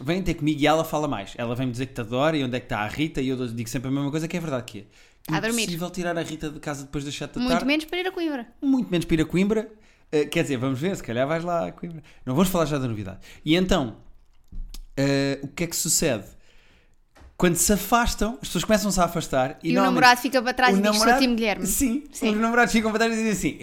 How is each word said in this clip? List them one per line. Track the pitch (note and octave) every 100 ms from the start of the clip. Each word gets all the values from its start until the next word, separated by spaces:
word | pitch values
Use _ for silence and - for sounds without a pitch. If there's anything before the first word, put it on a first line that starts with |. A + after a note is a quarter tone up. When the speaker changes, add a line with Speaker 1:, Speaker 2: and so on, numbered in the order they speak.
Speaker 1:
vêm | C3 F3+
ter | F#3
comigo | - D3 D3
e | D3
ela | D#3+
fala | D#3+ D3+ D3+
mais. | A#2 G2 -
Ela | A#2 A#2+
vem-me | C3
dizer | A#2 C3
que |
te | -
adora | A2+ B2 D3+ D#3+
e |
onde | C3 B2
é |
que | -
está | A2+
a | G#2+
Rita, | G#2 D#3 D#3
e | C3
eu | B2+
dou-, | B2+
digo | A2+ A#2
sempre | C3+ B2+
a |
mesma | C#3 C#3+
coisa, | D3 D#3+
que | F3+
é |
verdade | E3 C3 A#2
que | G#2 G2+ _ - _ -
é |
Speaker 2:
A | E3
dormir. | A3 A#3
Speaker 1:
impossível | G#3+ E3+ F3
tirar | F3 F3 E3
a |
Rita | D3+ D#3 D#3
de | C#3+
casa | - C#3+
depois | C3+ D3+ C#3
das | C#3
sete | C#3+ -
da |
Speaker 2:
Muito | B3
Speaker 1:
tarde. | F3+ B3
Speaker 2:
menos | D4+ D#4
para | F4
ir | F#4
a |
Coimbra. | F#4 E4 C#4 A3+ -
Speaker 1:
Muito | C#4 C4+ F#3+
menos | F3 E3
para | E3
ir |
a | D#3
Coimbra. | E3+ G3+ A3 G#3+ - - _ _
Eh, | D#3 D3
quer | E3+
dizer, | C#3+ C3
vamos | C3 C3
ver, | E3+ F#3+
se |
calhar | - A#2 C3+
vais | E3
lá | E3+ E3+ -
a |
Coimbra. | - F3 D#3+ - - -
Não | C3
vamos | F#3
falar | F#3 D3+
já | D3
da | B2+
novidade. | G#2+ F#2 F#2 - - D3+
E | E3
então, | F#3 F#3+ B2 - - - - - - - - - - -
eh, | C#3 C#3 C#3 C#3
o | C3+
que | -
é | E3+
que | -
sucede? | E3 - D#3+ A2+ - - - - - - _ _ _ - - _
Quando | F3+ E3+
se | -
afastam, | G3+ - A#3+ A#3+ - G#3
as | B3 -
pessoas | F3 -
começam-se | G#3+ G3+ F#3
a | E3+
afastar | F3+ D#3 C3+ C3 D3+
e | D#3+
Speaker 2:
E |
o | -
Speaker 1:
normalmente | - -
Speaker 2:
namorado | B3+ B3
fica | C4+ C4
para | A#3+
trás | B3+ B3+ G3
Speaker 1:
o |
Speaker 2:
e |
diz, | G#3
"Sou | G#3+
Speaker 1:
namorado | A3+ B3+
Speaker 2:
time | C4 A#3
Guilherme." | A3+ F#3+ F#3
Speaker 1:
Sim, | - C4+ B3 -
Speaker 2:
Sim. | - A3
Speaker 1:
os | G#3+
namorados | A3+ A#3+ A#3+
ficam | A3+ A3
para | G#3+
trás | A3+
e | A3+
dizem | A3
assim, | F#3+ D#3+ B2